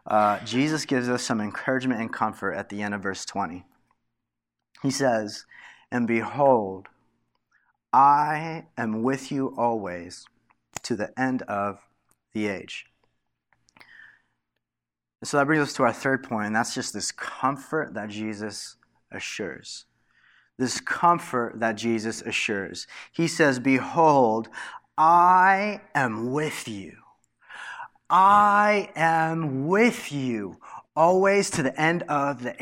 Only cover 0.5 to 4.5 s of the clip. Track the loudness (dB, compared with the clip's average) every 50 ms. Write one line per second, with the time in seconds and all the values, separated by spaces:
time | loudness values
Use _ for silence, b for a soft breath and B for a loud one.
0.5 | 0 0 0 0 0 -4 -2 -2 -2 0 0 0 -2 -2 -2 -4 -4 -4 -4 -6
1.5 | -8 -6 -4 -2 -2 -2 -2 -2 -2 -2 -4 -8 -4 -4 -4 -4 -4 -4 -6 -6
2.5 | -4 -6 -8 -8 -8 -8 -6 -6 -6 -4 -6 -6 -6 -6 -10 -8 -6 -6 -6 -6
3.5 | -8 -14 -18 _ _ _ _ _ _ _ _ _ _ _ _ _ _ _ _ _